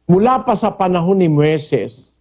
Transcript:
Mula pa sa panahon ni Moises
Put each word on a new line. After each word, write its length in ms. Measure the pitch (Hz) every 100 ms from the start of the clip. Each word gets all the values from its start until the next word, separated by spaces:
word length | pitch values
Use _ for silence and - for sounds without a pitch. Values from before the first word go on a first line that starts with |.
Mula 380 | - 185 240 262
pa 80 | 262
sa 200 | 208 214
panahon 440 | - 185 180 170 196
ni 120 | 170
Moises 840 | 147 151 156 147 131 95 - - _